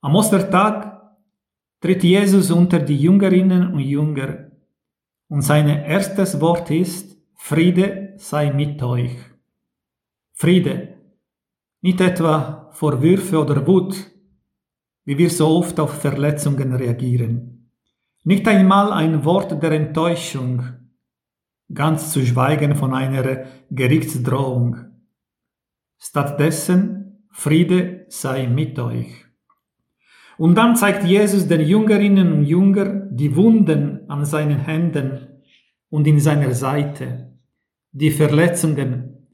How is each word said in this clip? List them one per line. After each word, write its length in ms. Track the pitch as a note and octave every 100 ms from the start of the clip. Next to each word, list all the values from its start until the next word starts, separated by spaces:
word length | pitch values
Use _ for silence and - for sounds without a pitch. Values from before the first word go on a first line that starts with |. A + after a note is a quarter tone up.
Am 120 | C#3
Ostertag 1000 | E3+ G#3+ G3 F#3+ F3+ G#3+ G#3+ - - _ _ _ _ _ _ _ _
tritt 240 | E3 F3+
Jesus 460 | F3 F#3+ G3+ G3 F3+
unter 300 | E3+ F3 E3+
die 180 | C#3+ C#3+
Jüngerinnen 760 | D3+ G3 G3 F#3 F#3+ F#3 F3+
und 80 | E3
Jünger 720 | C3+ C#3+ D3+ C#3+ - - - _ _ _ _ _ _ _ _
und 120 | D3
sein 280 | C#3 D3+ D3
erstes 720 | D3 - G3 G3 - F#3 D3
Wort 320 | D#3+ E3+ -
ist: 460 | D#3 F3+ - - - _
„Friede 800 | _ - D3 F3 E3+ G3 - - -
sei 340 | - D3 D3
mit 300 | C#3 D3 -
euch.“ 340 | B2 B2 A#2+ - - _ _ _ _ _ _ _ _ _ _
Friede, 640 | - D#3 F3+ D3 C3 - - _ _ _ _ _ _ _ _
nicht 220 | F3+ F3+
etwa 680 | F3+ F3 E3 D#3 - - -
Vorwürfe 680 | - D3+ C3 D3+ F#3+ - E3+
oder 280 | D3 D3 C#3
Wut, 300 | F#3+ F#3 - - _ _ _ _ _ _ _ _ _ -
wie 100 | C#3+
wir 140 | E3+
so 180 | E3+ D#3
oft 320 | D#3+ F3 -
auf 140 | D3+
Verletzungen 800 | - D3+ C#3+ D3 D3 D3+ C#3 C3
reagieren. 760 | B2+ B2 A#2 B2+ B2 A#2 A#2 - - _ _ _ _ _ _ -
Nicht 220 | G3 A3+
einmal 420 | G3+ F#3+ G3 G#3
ein 360 | E3 D#3+ D#3 C#3
Wort 360 | F#3 F#3+ D#3
der 100 | E3
Enttäuschung, 920 | D#3 D3+ - E3+ E3+ - C#3 B2+ B2 B2 - _ _ _ _ _ _ _ _ _
ganz 400 | D3 D3 D#3 -
zu 140 | -
schweigen 500 | B2+ A#2+ C3 D3+ D3
von 200 | C#3+ C3+
einer 500 | C3 C3 C3+ C3 C3 - - _
Gerichtsdrohung. 1080 | B2+ B2+ D#3 - B2+ B2 C3 C3+ B2 A#2+ A#2+ - _ _ _ _ _ _ _ _ _ _ _
Stattdessen: 1300 | - D3 C#3 - D3+ D#3 - F#3 G#3+ - - - _
„Friede 760 | - C#3+ D#3 F3 F3+ F3 - -
sei 380 | - C3+ C3 B2+
mit 320 | A#2+ - -
euch.“ 480 | A#2+ A#2+ A#2+ - _ _ _ _ _ _ _ _ _ _ _ _
Und 160 | E3
dann 200 | F3+ A#3
zeigt 300 | A#3 G3+ -
Jesus 440 | F3 G3 G#3 G3 D#3
den 120 | E3
Jüngerinnen 720 | D#3 G#3 G#3+ G#3 G3+ G3 F3
und 120 | D3+ C#3+
Jüngern 680 | E3+ G3 G3 G3 - -
die 220 | B2 C#3+ C#3
Wunden 720 | A3 A3+ E3+ D#3 C#3+ C#3 -
an 160 | C#3+
seinen 360 | D3 D#3 D3+ C#3+
Händen 840 | - D#3+ E3+ D3+ C3 C3+ - - _ _ _ _ _
und 160 | D3+ D3
in 120 | D3+
seiner 360 | D3 D3 C#3
Seite, 840 | B2 C3 C#3+ C#3+ - B2+ B2 - _ _ _ _ _ _
die 180 | C3+ D3+
Verletzungen 1160 | D3 D3+ D3 F3 F3 D#3+ C#3+ B2 B2 - - _